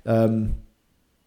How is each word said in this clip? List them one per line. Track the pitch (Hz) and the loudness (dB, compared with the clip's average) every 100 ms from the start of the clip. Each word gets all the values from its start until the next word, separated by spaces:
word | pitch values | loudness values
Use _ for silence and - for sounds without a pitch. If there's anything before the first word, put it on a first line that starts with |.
ähm, | - 113 113 113 107 - - _ _ _ _ _ | -2 2 2 0 -2 -4 -8 _ _ _ _ _